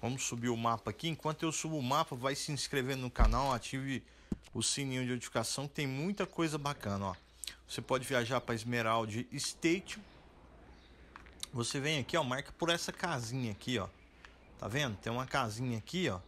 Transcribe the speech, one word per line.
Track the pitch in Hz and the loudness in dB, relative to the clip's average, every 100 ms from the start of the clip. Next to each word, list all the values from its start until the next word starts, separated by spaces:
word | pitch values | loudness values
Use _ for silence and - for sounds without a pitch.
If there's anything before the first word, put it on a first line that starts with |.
Vamos | 117 127 | -2 -2
subir | - 120 120 | -2 -2 0
o | 117 | 2
mapa | 117 113 - | 4 2 0
aqui. | 104 165 | -4 -4
Enquanto | 156 151 156 | -2 -2 0
eu | 165 | -2
subo | 151 160 160 | 0 -2 0
o | |
mapa, | 127 139 160 135 | 2 4 2 0
vai | 131 139 | 0 0
se | - | -2
inscrevendo | 143 - 139 127 135 | -2 0 0 0 -2
no | 127 | -4
canal, | - 131 117 139 | 4 6 6 4
ative | 123 - 135 135 127 - - - - - | 2 0 -4 -2 -4 -6 -20 -8 -8 -6
o | 107 | -2
sininho | 110 - 139 131 | 0 0 0 0
de | 127 | 0
notificação, | 123 - 127 113 - 139 | -2 0 0 0 -2 -4
que | |
tem | - 143 | -2 -2
muita | 131 165 202 185 | 0 -2 0 -2
coisa | - 165 147 | 0 0 2
bacana, | 143 143 107 101 98 | -2 -2 -2 0 -2
ó. | 92 - - - - - | -4 -12 -10 -10 -10 -10
Você | - | -8
pode | 117 131 120 | 0 0 2
viajar | 131 117 127 | 2 4 0
pra | - 117 | 2 -2
Esmeralda | 110 120 113 113 110 104 123 147 | 0 0 4 2 2 -2 -4 -4
Station. | - - 165 180 - - - - - - - - - - - - - - - - - | -4 0 2 2 0 -14 -14 -20 -20 -20 -20 -20 -20 -20 -20 -20 -20 -20 -20 -16 -10
Você | 123 117 143 | -4 -2 0
vem | 139 156 | 0 0
aqui, | 120 170 | 2 2
ó, | |
marca | 139 127 139 | 2 0 -4
por | - 165 | -2 2
essa | 170 - | 4 2
casinha | - 180 147 117 131 120 | -2 0 0 0 -2 -2
aqui, | 98 - 123 | -2 0 0
ó. | 95 - - - - - - - | 0 -8 -20 -20 -20 -20 -20 -8
Tá | 107 | -4
vendo? | 120 143 101 | 0 0 -2
Tem | - | -2
uma | 120 127 | -2 0
casinha | 147 120 107 127 113 | 0 0 0 -2 -2
aqui, | - 175 170 | -2 0 0
ó. | 92 | 0